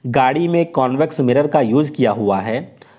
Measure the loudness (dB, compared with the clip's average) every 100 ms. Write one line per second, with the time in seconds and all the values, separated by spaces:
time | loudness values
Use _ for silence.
0 | -2 2 2 2 0 0 0 0 0 0
1 | -2 0 2 2 2 0 2 0 0 0
2 | -2 0 0 -2 -4 -6 -8 -20 -20